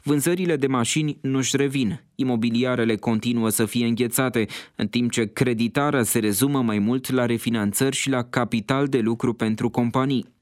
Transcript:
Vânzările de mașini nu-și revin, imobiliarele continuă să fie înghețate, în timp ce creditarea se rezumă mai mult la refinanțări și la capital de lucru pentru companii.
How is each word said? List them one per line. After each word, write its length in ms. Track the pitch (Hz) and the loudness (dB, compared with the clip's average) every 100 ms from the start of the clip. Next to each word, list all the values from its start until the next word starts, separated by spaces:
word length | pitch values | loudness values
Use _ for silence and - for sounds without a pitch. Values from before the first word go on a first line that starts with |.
Vânzările 540 | 143 147 160 180 175 151 | 2 0 2 0 0 0
de 100 | 135 | 2
mașini 520 | 131 117 156 151 143 | 2 0 0 -2 -4
nu-și 360 | 139 135 127 135 | -2 0 0 0
revin, 440 | 139 139 110 82 _ | 0 0 -2 -2 _
imobiliarele 800 | - 131 120 117 117 127 123 113 107 | -4 -2 0 0 0 0 0 0 0
continuă 520 | - 113 120 117 110 | 0 0 0 0 0
să 160 | 104 | 0
fie 220 | 110 120 117 | 0 0 0
înghețate, 600 | 117 120 - 131 123 107 - - - | 0 0 0 0 0 -2 -6 -14 -6
în 100 | 110 | -2
timp 240 | 123 120 | 0 0
ce 160 | 120 110 | 0 -2
creditarea 760 | - 131 113 117 147 147 143 | 0 0 2 0 0 0 0
se 160 | 110 120 | 0 0
rezumă 440 | 107 101 135 143 | 0 0 0 2
mai 160 | 117 104 | 2 2
mult 320 | 104 131 131 | 0 -2 0
la 160 | 127 120 | 0 0
refinanțări 720 | 117 117 113 104 - 135 135 | 0 -2 0 0 0 0 0
și 140 | - | -2
la 120 | 127 | -2
capital 640 | 120 139 117 117 - 135 143 | -2 -2 0 -2 0 0 2
de 120 | 139 | 2
lucru 340 | 110 117 123 | 0 0 -2
pentru 380 | 113 110 110 120 | 0 -2 0 -2
companii. 680 | 120 120 131 135 131 - _ | 0 0 0 0 -2 -4 _